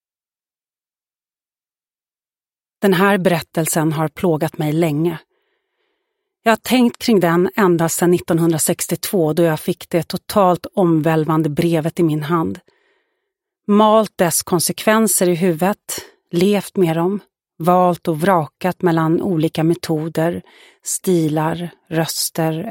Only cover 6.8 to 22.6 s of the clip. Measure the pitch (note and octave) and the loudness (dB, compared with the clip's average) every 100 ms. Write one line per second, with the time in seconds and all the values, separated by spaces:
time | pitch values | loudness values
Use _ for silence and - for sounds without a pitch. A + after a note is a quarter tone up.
6.8 | A#3+ - - G#3+ E3+ E3+ F3+ - F#3+ E3+ | 2 0 0 2 4 2 0 2 2 2
7.8 | E3 - F3 F3 - E3+ E3 D#3+ - E3+ | 0 0 2 2 0 0 2 0 -2 -4
8.8 | - E3+ - G3+ D#3 D#3 E3+ D#3 - F3 | -4 -6 -2 0 0 2 0 0 -4 -6
9.8 | - E3+ D#3 F3+ - A3 F#3 E3+ - - | -4 -4 -4 -8 -4 2 2 2 -2 0
10.8 | F3+ E3 D#3 D#3+ D#3 D#3+ D#3 C#3+ E3+ E3 | 2 2 2 0 0 0 0 0 0 0
11.8 | D#3 - E3+ D3+ D3 D#4+ F#3 G3 _ _ | -2 0 0 0 -2 -2 -2 -8 _ _
12.8 | _ _ _ _ _ _ _ _ - G#3 | _ _ _ _ _ _ _ _ 0 4
13.8 | G#3+ A3 G#3+ - F3 - - F3+ - F3 | 4 4 0 -2 -2 -2 -2 -2 -2 -2
14.8 | - A3 A3 - F3+ F3 F#3 D#3+ F3+ G#3 | 0 2 2 0 0 0 0 0 -2 -4
15.8 | - - - _ _ E3+ F#3+ G3+ - - | -8 -14 -14 _ _ 0 2 0 -2 -2
16.8 | F3 D#3+ E3+ G3+ - _ _ - E3 F3+ | 0 0 -2 -4 -8 _ _ -4 2 4
17.8 | F3+ E3+ - D#3 F3+ F3+ D3 - F#3 F3 | 2 0 -4 -2 0 0 -2 -6 -6 -2
18.8 | F3+ E3 D#3+ E3+ F4 E3 D#3+ - D#3+ E3+ | 0 0 2 0 0 -2 -2 0 0 -2
19.8 | - D#3 E3 D#3+ E3 F3+ - _ - _ | -2 -4 -4 -4 -2 -4 -10 _ -20 _
20.8 | - - - F3 D#3+ D3+ D#3 E3 F3 - | -10 -6 0 0 2 0 -2 -4 -8 -14
21.8 | - D#3+ D#3+ - - - D#3+ D#3+ | -6 -4 -4 -4 -6 -4 -4 -4